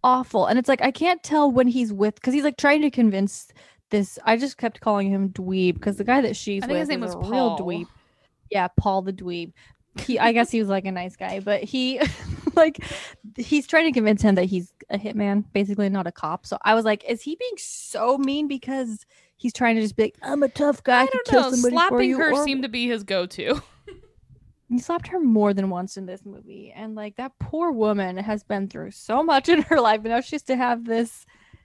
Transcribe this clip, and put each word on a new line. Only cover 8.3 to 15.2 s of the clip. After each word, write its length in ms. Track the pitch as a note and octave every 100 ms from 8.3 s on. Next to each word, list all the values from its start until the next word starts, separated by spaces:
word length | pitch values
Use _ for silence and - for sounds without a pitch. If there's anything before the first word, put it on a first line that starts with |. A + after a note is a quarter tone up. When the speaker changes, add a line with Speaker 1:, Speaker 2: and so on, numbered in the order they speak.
| _ -
Speaker 1:
Yeah, 200 | G3+ F3+ -
Paul 240 | G#3 G3
the 120 | F#3+
dweeb. 380 | F#3+ F3+ F3 E3+ _ _ _ _ - -
He, 120 | B3
I 140 | A#3
guess 180 | A#3 A#3
he 100 | A#3
was, 100 | G#3
like, 160 | G3 F#3+
a 60 |
nice 240 | F#3 F3+ -
guy, 240 | F#3+ F#3+
but 220 | G3 G#3
he, 360 | G#3 C4 B3+ C4 C#4 - -
<laughs> 280 | - - -
like, 280 | D#4+ D4+ - - - - G#3+ -
he's 300 | A#3 D4+ C4
trying 180 | E4 D#4+
to 60 |
convince 300 | B3+ G#3+ G#3
him 120 | G#3+ G3
that 100 | F3+
he's 280 | F#3 F3+ _ -
a 80 | G3
hitman, 460 | G#3 G#3+